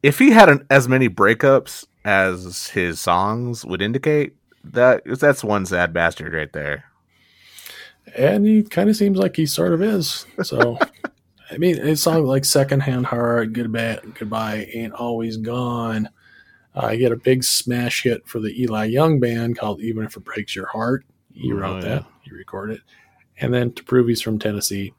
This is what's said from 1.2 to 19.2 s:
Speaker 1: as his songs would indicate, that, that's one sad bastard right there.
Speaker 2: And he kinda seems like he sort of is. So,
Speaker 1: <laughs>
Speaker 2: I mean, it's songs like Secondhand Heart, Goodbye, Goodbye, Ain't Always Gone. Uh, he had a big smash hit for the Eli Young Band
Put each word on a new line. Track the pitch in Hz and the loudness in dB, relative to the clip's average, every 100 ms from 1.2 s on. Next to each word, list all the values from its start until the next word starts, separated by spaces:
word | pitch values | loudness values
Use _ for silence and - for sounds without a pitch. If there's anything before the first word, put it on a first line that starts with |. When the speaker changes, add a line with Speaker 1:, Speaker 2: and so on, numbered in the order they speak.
| 101 113 139 135 - - - _ | 2 4 4 4 2 -18 -20 _
Speaker 1:
as | 107 98 95 90 90 90 - | 0 2 2 -2 -10 -12 -6
his | - 87 82 | -4 -2 -2
songs | - 87 98 113 123 117 | 0 0 0 -4 -6 -8
would | - 90 | -8 -4
indicate, | 101 127 156 151 143 _ _ _ | -4 -2 0 0 -2 _ _ _
that, | - 123 127 127 - 131 | -8 2 4 4 -2 2
that's | 147 135 | 2 2
one | 104 101 95 | 0 -2 0
sad | 90 87 | 0 0
bastard | 85 85 - 80 | 2 0 -2 -8
right | 80 76 | -8 -8
there. | 76 73 73 - _ _ _ _ _ _ - - - - _ - - | -8 -8 -8 -12 _ _ _ _ _ _ -20 -20 -20 -20 _ -18 0
Speaker 2:
And | 139 202 208 | 2 4 4
he | 214 | 4
kinda | 208 - 202 | 2 0 2
seems | 214 202 190 | 2 2 2
like | 190 - | 0 0
he | 156 | -2
sort | - 175 | 0 0
of | 165 | 2
is. | 208 208 151 - - - | 0 0 -2 -8 -12 -8
So, | 180 - 123 120 - _ - | -6 -2 -2 -2 -6 _ -16
Speaker 1:
<laughs> | _ _ _ - | _ _ _ -14
Speaker 2:
I | - | -2
mean, | 175 170 | 0 0
it's | 147 156 | 0 0
songs | - 165 139 | 2 2 2
like | 135 | 0
Secondhand | 139 147 135 139 135 127 123 | 2 0 2 0 0 -2 -2
Heart, | 120 120 117 113 | -2 0 0 -2
Goodbye, | 113 117 113 117 110 104 - | -4 -4 -4 -4 -6 -12 -12
Goodbye, | 107 110 110 110 101 | -8 -6 -6 -8 -8
Ain't | 113 113 | -10 -10
Always | - 120 117 113 110 | -8 -6 -4 -6 -6
Gone. | 110 123 123 120 113 110 107 _ _ _ _ _ _ | -6 -6 -4 -4 -4 -4 -6 _ _ _ _ _ _
Uh, | - - | -6 -4
he | 113 | 0
had | 123 | 0
a | 117 | 2
big | - 131 | 2 2
smash | 127 - - 120 123 - | 2 -2 -2 -4 -2 -2
hit | 123 113 - | -2 -2 -6
for | 117 | -8
the | 107 120 | -6 -4
Eli | 123 110 110 | -4 -2 -2
Young | 123 160 | 2 2
Band | 147 | 2